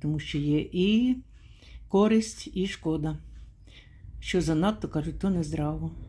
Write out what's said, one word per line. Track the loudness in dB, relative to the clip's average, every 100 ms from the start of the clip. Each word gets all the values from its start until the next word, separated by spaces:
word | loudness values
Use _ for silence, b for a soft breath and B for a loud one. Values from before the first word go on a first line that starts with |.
тому | -2 -2
що | -2 -2
є | 2 0 0
і | 2 4 4 4 0 -4 b b b b b b
користь, | 4 6 4 2 -6 -8
і | -4 -4
шкода. | -4 -2 -2 -2 -4 -10 -18 -20 -20 -20 B B B B -12
Що | -2 0
занадто, | 2 2 2 0 -2
кажуть, | -4 -4 -2
то | 0
нездраво. | 0 0 -2 -2 -2 -6 -8